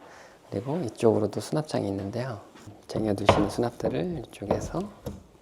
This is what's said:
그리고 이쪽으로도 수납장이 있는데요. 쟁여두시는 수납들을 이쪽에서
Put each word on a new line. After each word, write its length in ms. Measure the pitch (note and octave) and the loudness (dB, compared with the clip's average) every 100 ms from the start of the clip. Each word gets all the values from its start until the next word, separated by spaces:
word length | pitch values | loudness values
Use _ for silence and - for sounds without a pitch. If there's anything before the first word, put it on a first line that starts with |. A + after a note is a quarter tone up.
| - - - - - | -20 -20 -20 -20 -8
그리고 280 | G#2+ B2 E3 | -6 -2 -2
이쪽으로도 600 | B2 - A#2 G#2 G#2 G#2+ | -4 4 6 6 4 -2
수납장이 480 | - D#3 - A#2+ G#2 | -2 -2 0 0 0
있는데요. 520 | G2 G2 A2+ C3 G#2+ - - - - - | -2 -2 -4 -4 -8 -12 -20 -20 -18 -6
쟁여두시는 600 | G#2+ G#2+ G2+ G2 - G2+ | -2 0 4 6 6 4
수납들을 760 | - A#2+ - G#2 C3 F3+ D#3+ - | 2 0 0 -2 0 -2 -4 -8
이쪽에서 540 | - G2+ G#2 - D#3+ G#3 - - - - - | -6 -2 -2 -2 -4 -6 -8 -10 -10 -14 -20